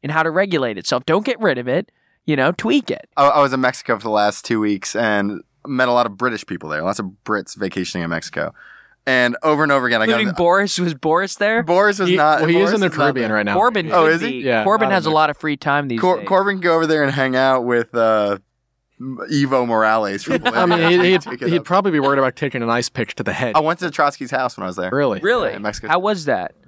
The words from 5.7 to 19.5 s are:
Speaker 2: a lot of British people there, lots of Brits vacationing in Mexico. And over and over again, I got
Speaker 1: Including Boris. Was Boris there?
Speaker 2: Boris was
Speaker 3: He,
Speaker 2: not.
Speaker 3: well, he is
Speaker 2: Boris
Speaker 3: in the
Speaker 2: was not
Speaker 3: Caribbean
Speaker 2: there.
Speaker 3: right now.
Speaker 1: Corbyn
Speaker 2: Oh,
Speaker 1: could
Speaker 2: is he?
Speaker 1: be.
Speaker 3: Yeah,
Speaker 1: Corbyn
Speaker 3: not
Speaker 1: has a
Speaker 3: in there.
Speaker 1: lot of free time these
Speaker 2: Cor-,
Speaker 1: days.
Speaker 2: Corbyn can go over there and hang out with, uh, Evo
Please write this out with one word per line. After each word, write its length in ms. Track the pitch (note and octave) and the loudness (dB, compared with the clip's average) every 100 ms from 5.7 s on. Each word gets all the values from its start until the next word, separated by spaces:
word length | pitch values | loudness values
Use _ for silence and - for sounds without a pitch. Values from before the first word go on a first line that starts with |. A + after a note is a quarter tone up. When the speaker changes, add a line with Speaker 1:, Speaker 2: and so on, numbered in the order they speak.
| C3 B2+ | 0 2
Speaker 2:
a 40 | |
lot 120 | B2 A#2 | 2 0
of 100 | G2 | -2
British 300 | B2 A2 - | -4 -4 -8
people 240 | F2+ D#2 | -10 -6
there, 140 | D2+ | -4
lots 160 | F2 G#2 | -4 -4
of 80 | G2 G2 - | -6 -10 -4
Brits 320 | G#2 - - | -4 -4 -8
vacationing 460 | G2 F#2+ F2+ F#2 | -6 -4 -6 -6
in 60 | E2 | -4
Mexico. 420 | E2 - - D#2 - - - _ _ - | -6 -6 -6 -6 -8 -20 -20 _ _ 0
And 280 | C3 B2 A#2+ | 2 2 0
over 220 | D#3 D3+ | 0 2
and 80 | D3+ | 2
over 160 | C#3 B2 | 2 2
again, 120 | A2+ | 2
I 60 | A2 | 2
got 140 | - | 2
Speaker 1:
Including 160 | G#3 E3 | 0 0
Boris. 420 | F3 F#3+ G3+ - | 2 2 0 -2
Was 140 | F3 | -4
Boris 420 | C#3+ D#3 E3 G3 - | -2 0 0 -2 -2
there? 260 | G#3 A3+ | -2 0
Speaker 2:
Boris 340 | E3 F3+ G#3 G3+ | 2 4 4 2
was 100 | F3+ | 0
Speaker 3:
He, 60 | F3+ | 2
Speaker 2:
not. 260 | D3+ D3 | 4 4
Speaker 3:
well, 60 | D#3 | 2
he 80 | F3 | 2
is 120 | G3+ | 2
Speaker 2:
Boris 40 | G#3+ | 2
Speaker 3:
in 40 | |
the 40 | F#3 | 0
Speaker 2:
was 80 | D3+ | 0
not 40 | D3 | 0
Speaker 3:
Caribbean 240 | B2+ A2+ | 0 0
Speaker 2:
there. 60 | G#2+ | 0
Speaker 3:
right 80 | G2+ | 0
now. 120 | C3+ | 2
Speaker 1:
Corbyn 320 | A#3 G#3+ D#3+ | 2 0 0
Speaker 2:
Oh, 120 | F3+ D#3 | 2 4
Speaker 1:
could 60 | |
Speaker 2:
is 80 | E3 | 2
he? 60 | A#3 B3+ | -2 -4
Speaker 1:
be. 40 | C3+ | 0
Speaker 3:
Yeah, 160 | A2+ | 0
Speaker 1:
Corbyn 180 | G#2+ G#3+ | 2 2
Speaker 3:
not 100 | A3 | 2
Speaker 1:
has 140 | G3 D#3+ | 0 2
a 40 | |
Speaker 3:
in 20 | |
there. 40 | D#3 | 2
Speaker 1:
lot 140 | D3+ | 2
of 60 | D3 | 0
free 200 | D#3 C#3+ | -6 -4
time 300 | D3+ C#3+ C#3 | 0 0 0
these 120 | A#2 | 0
Speaker 2:
Cor-, 200 | F3+ E3+ | 0 0
Speaker 1:
days. 80 | - | 2
Speaker 2:
Corbyn 240 | F#3+ G3 | 0 2
can 80 | F#3+ | 0
go 160 | F3 E3 | 2 2
over 100 | D#3+ | 2
there 160 | D#3 | 2
and 80 | C#3 | 2
hang 240 | C3+ C3 B2+ | 0 0 2
out 260 | C3 C3 | 2 2
with, 340 | A#2+ A#2+ A2+ A#2+ | 2 0 0 0
uh, 420 | A2+ A2 G#2 G2+ _ _ _ _ _ - | 2 2 2 -2 _ _ _ _ _ -16
Evo 640 | C3 B2 G2 D3 C3+ | -12 -10 -4 -2 2